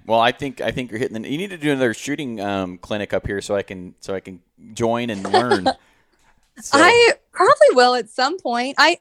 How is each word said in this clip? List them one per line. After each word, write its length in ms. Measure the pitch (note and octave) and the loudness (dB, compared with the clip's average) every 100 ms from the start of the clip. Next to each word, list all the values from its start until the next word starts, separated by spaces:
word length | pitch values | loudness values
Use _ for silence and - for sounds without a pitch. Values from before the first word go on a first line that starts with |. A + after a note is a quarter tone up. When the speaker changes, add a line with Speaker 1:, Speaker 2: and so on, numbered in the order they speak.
| - | -2
Speaker 1:
Well, 140 | A2+ | 2
I 140 | A#2 | 2
think, 260 | B2+ C#3+ B2 | 0 -8 -6
I 120 | - | -6
think 200 | A2+ B2 | -6 -8
you're 80 | G#2+ | -6
hitting 220 | B2+ A2+ | -6 -8
the, 80 | A2 | -8
you 80 | C#3+ | -8
need 140 | G3+ | -8
to 60 | F3+ | -6
do 140 | D3 | -2
another 220 | C3+ B2+ | 0 0
shooting, 480 | G#2+ - C#3+ C#3 A2+ | -2 -6 -8 -8 -8
um, 360 | G2+ G2 F#2 F2+ | -4 -4 -4 -8
clinic 360 | - G#2+ G2+ | -8 -6 -4
up 120 | G2 G2+ | -4 -4
here 140 | G2+ | -6
so 160 | - G2+ | -4 -4
I 80 | |
can, 320 | G2 F#2+ F2+ - | -4 -10 -16 -18
so 120 | - | -10
I 60 | F#2+ | -10
can 220 | F#2+ F2+ _ _ - | -10 -18 _ _ -20
join 360 | A2 A#2 A#2 A#2+ | -4 -2 -2 -4
and 220 | G2+ G2 | -6 -2
learn. 380 | - B2 A2 F2+ | -2 0 0 -2
Speaker 2:
<laughs> 60 | - _ _ _ _ _ _ _ - | -6 _ _ _ _ _ _ _ -20
Speaker 1:
So 200 | - C#4 | -2 4
Speaker 2:
I 320 | E4+ A#4+ A#4 - _ | 6 6 4 2 _
probably 360 | - F#4+ C#5+ C#5+ C#4 | 0 2 6 6 6
will 180 | B3 | 4
at 160 | B3 A3+ | 2 -4
some 300 | - F#4+ F#4+ | -4 -4 -4
point. 360 | C#4 A#3+ B3+ C#4 | -4 -4 -4 2
I, 180 | D4+ F4 | 2 2